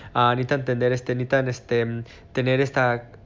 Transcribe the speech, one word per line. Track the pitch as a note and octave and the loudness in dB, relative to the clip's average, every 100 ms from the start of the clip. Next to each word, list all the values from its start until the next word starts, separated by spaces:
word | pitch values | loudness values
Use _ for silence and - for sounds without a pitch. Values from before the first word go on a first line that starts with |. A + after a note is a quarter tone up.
| - | -8
Ah, | A#2+ A#2+ | 0 2
necesitan | A#2+ B2 C#3+ | 2 0 -2
entender, | C3 A#2+ B2 | -2 0 2
este, | B2 B2+ | 0 -2
necesitan, | B2 B2+ C3+ C3 | -4 0 0 0
este, | B2 - A#2+ A#2 A#2 A2+ - - | -4 -2 0 0 -4 -10 -16 -10
tener | - B2+ C3 | -2 0 2
esta, | C3+ C#3 B2+ A#2+ - - | 0 2 0 0 -6 -20